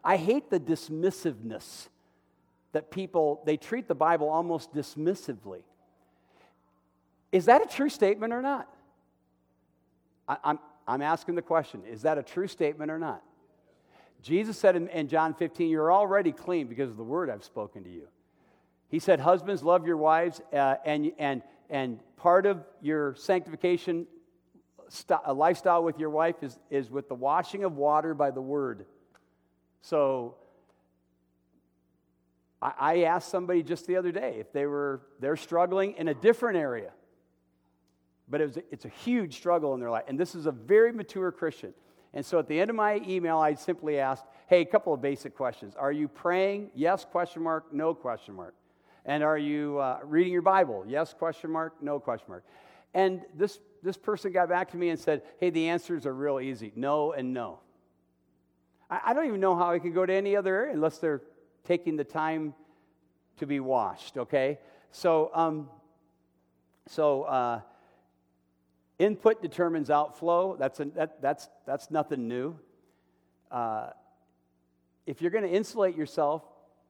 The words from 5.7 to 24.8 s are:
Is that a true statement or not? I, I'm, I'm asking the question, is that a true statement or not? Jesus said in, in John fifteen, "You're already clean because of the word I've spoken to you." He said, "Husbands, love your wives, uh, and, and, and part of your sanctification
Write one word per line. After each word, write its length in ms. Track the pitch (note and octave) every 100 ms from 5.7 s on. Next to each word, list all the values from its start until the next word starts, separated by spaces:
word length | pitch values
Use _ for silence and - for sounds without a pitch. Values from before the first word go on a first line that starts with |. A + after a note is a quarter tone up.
| _ _ _ _ _ _ _ _ _ _ _ _ _ _ _ _
Is 140 | F#3 F3+
that 140 | C4
a 60 | A4
true 240 | - C#4+
statement 420 | - G3 G#3 A3+
or 80 | A#3+
not? 320 | C4+ C4+ - - _ _ _ _ _ _ _ _ _ _ _ _ _ _ -
I, 120 | C#3+
I'm, 160 | D3 D3 - _ -
I'm 140 | C3
asking 320 | D3 E3 -
the 80 | E3+
question, 400 | E3+ D#3+ C#3+ G#2
is 180 | G2+ A2+
that 140 | C#3+ D3
a 60 |
true 260 | A#2+ F3 F#3+
statement 420 | - D3+ D3+ D3+
or 80 | D#3+
not? 240 | E3 - - _ _ _ _ _ _ _ _ _
Jesus 360 | - F3 A3 G#3+
said 160 | G3+
in, 140 | F3+ E3+
in 180 | E3+ C#3+
John 280 | D#3 D#3+
fifteen, 340 | D#3 E3 - E3+
"You're 240 | D#3+ D#3
already 400 | F#3+ G3+ G3+ F3
clean 340 | C#3 - F3 B2+
because 240 | A#2+ C3+
of 60 | G#2+
the 80 |
word 260 | A2+ D#3+ D#3
I've 140 | G#2
spoken 400 | - - G#2 G#2+
to 60 | F2+
you." 180 | F2 - _ _ _ _ _ _ _ _
He 100 | D#3+
said, 220 | F#3+ D#3+
"Husbands, 420 | D3+ F3+ F3 F#3
love 240 | D3+ F3+ D#3+
your 120 | D#3+
wives, 420 | D#3 D#3+ F3 E3 -
uh, 240 | C#3+ C#3 C3+
and, 280 | D3+ D3+ D3+ -
and, 240 | C#3+ C3 - _ -
and 320 | C#3+ C3 A2 - -
part 280 | F3 F3+
of 200 | G3 F#3 D3+ -
your 320 | D3 D#3 C#3+
sanctification 920 | - - F#3 E3 D#3 F3+ F3 - E3+ E3+ - _ _ _ _ _ -